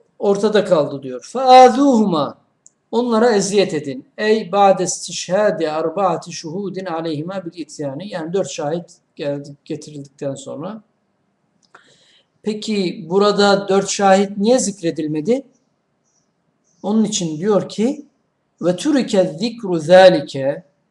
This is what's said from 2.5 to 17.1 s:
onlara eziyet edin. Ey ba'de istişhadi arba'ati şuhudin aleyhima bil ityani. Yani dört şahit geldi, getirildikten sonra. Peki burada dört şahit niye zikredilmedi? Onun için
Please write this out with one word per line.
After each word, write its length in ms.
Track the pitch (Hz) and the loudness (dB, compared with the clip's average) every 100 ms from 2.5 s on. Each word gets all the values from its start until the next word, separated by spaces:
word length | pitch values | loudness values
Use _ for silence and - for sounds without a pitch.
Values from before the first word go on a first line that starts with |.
| _ _ _ _ | _ _ _ _
onlara 360 | 226 247 220 240 202 | -4 0 2 4 2
eziyet 380 | 175 202 185 | 2 0 0
edin. 320 | 151 139 131 - - | -2 -6 -10 -14 -6
Ey 340 | 214 220 175 | 0 0 0
ba'de 300 | 196 196 190 | 2 4 4
istişhadi 880 | 175 - - 175 - 196 214 170 156 | -2 -6 -10 -10 -4 0 0 0 -4
arba'ati 640 | 156 165 175 185 160 175 | -4 -4 -2 -2 -2 -8
şuhudin 520 | 165 165 180 196 175 | -14 -10 -10 -8 -10
aleyhima 600 | 185 165 165 147 170 196 | -8 -8 -6 -8 -8 -10
bil 160 | 170 170 | -12 -14
ityani. 480 | 151 - 143 135 202 | -14 -10 -10 -10 -10
Yani 240 | 185 160 | -10 -6
dört 180 | 190 185 | -4 -4
şahit 460 | - 147 170 175 _ _ - | -6 -6 -6 -8 _ _ -10
geldi, 400 | 143 143 143 143 | -8 -8 -12 -18
getirildikten 680 | - 151 151 147 139 _ 143 | -12 -12 -12 -18 -18 _ -10
sonra. 480 | 135 127 123 180 220 _ _ _ _ _ _ _ _ _ _ _ _ _ _ _ _ | -10 -12 -12 -12 -14 _ _ _ _ _ _ _ _ _ _ _ _ _ _ _ _
Peki 640 | 214 214 220 208 175 - 156 | -8 -8 -4 -2 -4 -6 -2
burada 580 | 190 208 196 202 196 190 | 2 2 4 4 2 2
dört 200 | 196 190 | 0 0
şahit 480 | - 196 196 202 202 | 0 4 4 2 -2
niye 220 | 214 254 | 2 2
zikredilmedi? 880 | 196 196 165 151 151 156 156 269 - _ _ _ _ _ _ _ _ _ _ _ _ _ | 0 -6 -6 -4 -6 -4 -2 -2 -4 _ _ _ _ _ _ _ _ _ _ _ _ _
Onun 220 | 190 220 | -2 0
için 340 | 214 | 0